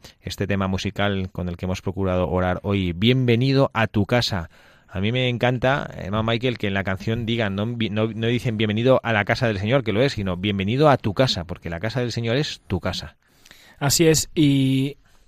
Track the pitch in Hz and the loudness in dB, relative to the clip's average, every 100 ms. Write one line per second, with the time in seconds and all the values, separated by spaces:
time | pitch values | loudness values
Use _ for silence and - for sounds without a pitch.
0 | - - - - 98 98 95 95 101 95 | -10 -16 -12 -6 -2 0 0 -2 -4 -2
1 | 101 98 92 - 90 85 92 90 - 95 | -2 -2 -6 -6 -8 -6 -6 -4 -6 -4
2 | 95 90 90 92 90 90 101 101 90 85 | -2 0 0 0 0 -2 -2 0 -2 0
3 | 110 131 123 117 135 135 139 113 110 107 | 2 2 2 2 2 2 2 0 0 0
4 | 98 123 - 98 78 - - - _ 90 | 2 2 0 -4 -8 -14 -20 -20 _ -4
5 | 101 127 127 120 123 127 131 139 - - | -2 0 -2 0 0 2 0 0 -4 -10
6 | 85 107 113 117 127 117 104 98 92 95 | -4 -2 0 0 -2 -2 -2 -2 -2 -4
7 | - 117 113 117 107 98 110 120 113 104 | -2 -4 -2 0 0 -2 -4 -2 -2 0
8 | 113 107 113 120 131 107 110 104 123 127 | -2 0 0 0 0 0 0 2 4 4
9 | 117 110 104 110 120 101 104 139 113 101 | 4 0 0 0 0 0 0 0 2 0
10 | 139 113 95 90 101 101 95 127 151 127 | 0 0 -4 -2 -2 -2 -2 4 4 4
11 | 113 98 131 - 90 90 85 82 113 123 | 2 0 0 0 -6 -10 -8 -6 -4 -4
12 | 123 117 117 123 151 - _ 92 95 - | -4 -4 -2 -2 -2 -8 _ -4 -4 -6
13 | - - _ _ _ - - - 143 - | -12 -18 _ _ _ -20 -20 -4 0 4
14 | 160 156 - - 147 139 131 131 139 - | 6 4 0 2 4 4 4 2 0 -6
15 | _ _ | _ _